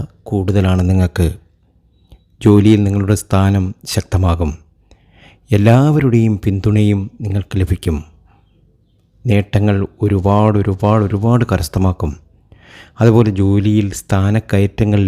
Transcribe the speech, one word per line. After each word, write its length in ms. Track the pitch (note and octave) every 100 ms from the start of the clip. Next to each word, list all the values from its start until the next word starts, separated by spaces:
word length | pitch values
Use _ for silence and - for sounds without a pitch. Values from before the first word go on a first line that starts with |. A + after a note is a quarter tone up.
| - _ -
കൂടുതലാണ് 540 | G#2 F#2 G2+ F#2+ F#2 F2+
നിങ്ങൾക്ക്. 360 | F#2+ F2+ - E2 - _ _ _ _ _ _ _ - _ -
ജോലിയിൽ 360 | G#2 G#2 G2+ G#2+
നിങ്ങളുടെ 320 | G2+ G2+ G2 G2+
സ്ഥാനം 420 | - F#2+ G2 G2 F#2 - -
ശക്തമാകും. 560 | - - F#2 F2+ E2+ D#2+ D#2 _ _ _ _ _ _ - _ - G#2
എല്ലാവരുടെയും 800 | G#2+ B2 D3 D3+ C#3 A#2 A2+ G2+
പിന്തുണയും 560 | G#2+ G2 G#2+ G#2+ G#2 G2+ G2 -
നിങ്ങൾക്ക് 360 | G#2 G2 F#2+ G2
ലഭിക്കും. 360 | F#2 F#2+ - D2+ - _ _ _ _ _ _ _ _ _ _ _
നേട്ടങ്ങൾ 520 | B2 G#2 G2 G#2 G#2 G2 - -
ഒരുപാട്, 540 | G#2 G2+ G2 G2+ G#2+ G#2
ഒരുപാട്, 440 | G2 G2 G#2 A2 G2+
ഒരുപാട് 360 | G2+ A2 A#2+ A#2
കരസ്ഥമാക്കും. 600 | F#2 E2 F#2+ F#2 F2+ D#2+ C#2+ _ _ _ - - - - -
അതുപോലെ 300 | A2+ A2 G#2+
ജോലിയിൽ 580 | F#2+ G2 G2+ G#2 G#2+ G2+ -
സ്ഥാനക്കയറ്റങ്ങൾ 1000 | - G2 G2 A2 - G2 G2+ - G#2 G#2